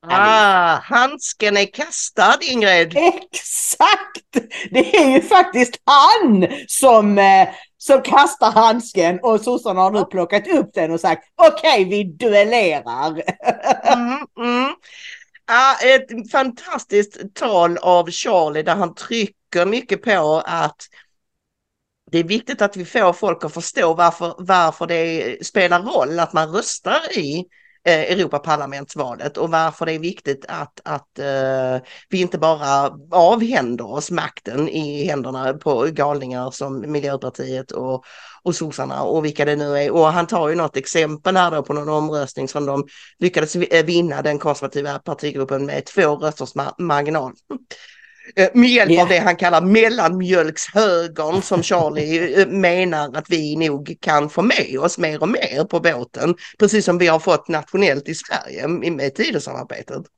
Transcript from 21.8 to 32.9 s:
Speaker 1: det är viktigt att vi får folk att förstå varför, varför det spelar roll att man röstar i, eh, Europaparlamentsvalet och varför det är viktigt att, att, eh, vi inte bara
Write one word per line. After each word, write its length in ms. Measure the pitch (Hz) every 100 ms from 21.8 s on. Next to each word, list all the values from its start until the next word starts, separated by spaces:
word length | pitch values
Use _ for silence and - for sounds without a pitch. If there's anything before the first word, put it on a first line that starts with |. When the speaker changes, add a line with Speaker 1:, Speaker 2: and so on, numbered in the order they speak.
| _ _ _
Speaker 1:
det 80 | 170
är 40 |
viktigt 380 | 165 214 - 277
att 160 | 208 202
vi 80 | 175
får 280 | 240 190
folk 320 | 175 208 170 156
att 80 |
förstå 400 | 170 170 - 175
varför, 420 | 160 170 165 175 -
varför 500 | 180 185 165 160 170
det 500 | 170 165 165 107 123 -
spelar 340 | - 180 175
roll 380 | 208 339 135 170
att 140 | 165
man 220 | 170 160 175
röstar 640 | 240 - - 269 320 349
i, 280 | 147 156 180 _ _ _ -
eh, 240 | 160 143
Europaparlamentsvalet 1300 | 180 175 147 156 151 139 139 139 151 131 120 143 -
och 140 | 165
varför 340 | 160 160 156 165
det 80 |
är 60 | 160
viktigt 460 | 165 202 147 139 -
att, 340 | 165 147 -
att, 360 | - 147 _ -
eh, 680 | 139 135 135 135 131 127 131 - _
vi 120 | 190
inte 160 | 180 175
bara 560 | 156 156 143 139 139